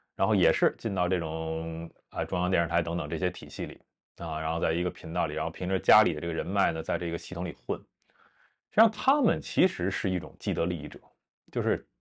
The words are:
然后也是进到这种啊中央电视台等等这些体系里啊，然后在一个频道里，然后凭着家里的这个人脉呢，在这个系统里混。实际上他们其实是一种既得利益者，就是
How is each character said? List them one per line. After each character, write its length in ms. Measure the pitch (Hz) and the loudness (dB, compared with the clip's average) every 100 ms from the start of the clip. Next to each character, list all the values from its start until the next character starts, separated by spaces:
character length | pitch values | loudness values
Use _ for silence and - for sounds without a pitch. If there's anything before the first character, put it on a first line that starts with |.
| _ - | _ -2
然 120 | 98 | 2
后 80 | 104 | 4
也 180 | 80 | 4
是 220 | 80 170 - | 4 0 0
进 160 | 110 | -4
到 140 | 95 90 | 0 0
这 80 | 92 | 0
种 720 | 80 82 80 80 82 82 82 - _ | -2 -4 -4 -4 -4 -6 -8 -12 _
啊 140 | 90 | -8
中 160 | 82 90 | -4 0
央 120 | 90 | 2
电 100 | 87 | 2
视 80 | 82 | 2
台 140 | 85 | 0
等 120 | 82 85 | 0 -2
等 140 | 76 | -4
这 80 | 80 | -2
些 140 | 92 | -2
体 180 | - - | -4 -10
系 160 | - 80 | -8 -8
里 160 | - _ _ _ - | -8 _ _ _ -10
啊， 220 | 82 78 | -6 -4
然 140 | 80 | -2
后 60 | 82 | 0
在 120 | 82 | 0
一 120 | 85 | 2
个 60 | 87 | 0
频 220 | - 80 | -4 -6
道 140 | 85 80 | -2 -2
里， 80 | |
然 100 | 76 | -2
后 60 | 82 | -4
凭 180 | - 90 | -4 -2
着 120 | 95 | 0
家 240 | - 107 | 6 6
里 100 | 92 | 6
的 80 | 76 | 0
这 60 | 85 | -2
个 60 | |
人 120 | 80 80 | -2 -2
脉 260 | 101 90 | 0 0
呢， 120 | 80 | 0
在 160 | 80 85 | -4 -2
这 100 | 87 | -2
个 80 | 82 | -4
系 160 | - | -6
统 100 | 87 | -6
里 120 | 90 - - | -6 -6 -6
混。 140 | 90 | -6
实 960 | - _ _ _ _ _ _ _ _ - | -6 _ _ _ _ _ _ _ _ 4
际 60 | |
上 100 | 220 | 4
他 300 | - - 294 | 4 2 4
们 200 | 220 80 | 2 0
其 260 | - - 180 | -2 2 2
实 220 | - 92 | 2 -2
是 220 | - 95 | 0 -2
一 80 | 90 | -2
种 160 | 78 - | -4 -6
既 140 | 107 | -2
得 140 | 85 87 | 0 0
利 100 | 87 | -2
益 100 | 76 | -6
者， 120 | - - _ _ _ _ | -12 -18 _ _ _ _
就 100 | 123 | -4
是 260 | 110 95 - _ | 0 -2 -4 _